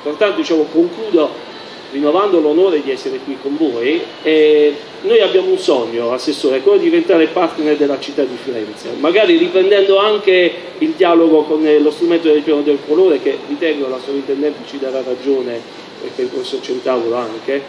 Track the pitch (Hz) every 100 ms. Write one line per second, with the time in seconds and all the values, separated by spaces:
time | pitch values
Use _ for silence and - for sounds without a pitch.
0 | 147 151 208 165 151 160 151 160 175 -
1 | 220 175 147 - - - - - - 139
2 | 147 170 208 175 151 156 190 156 135 -
3 | 139 131 135 131 139 147 160 117 123 165
4 | - - 156 156 151 151 147 143 - -
5 | 190 226 190 185 185 185 - 139 113 117
6 | 120 127 156 139 143 131 135 202 170 170
7 | 165 170 156 175 165 160 151 147 143 139
8 | - 143 131 123 - 120 104 104 117 123
9 | 147 185 208 170 175 185 190 202 196 196
10 | 208 208 202 180 175 - - - 156 160
11 | 180 170 165 156 151 156 156 151 147 147
12 | 170 170 165 151 147 147 147 143 - 151
13 | 190 143 143 135 - 147 165 143 135 127
14 | 127 139 135 139 147 139 - 139 135 131
15 | 127 123 131 135 123 117 - - - -
16 | - - 127 139 127 135 - 127 127 127
17 | 117 117 117 113 123 139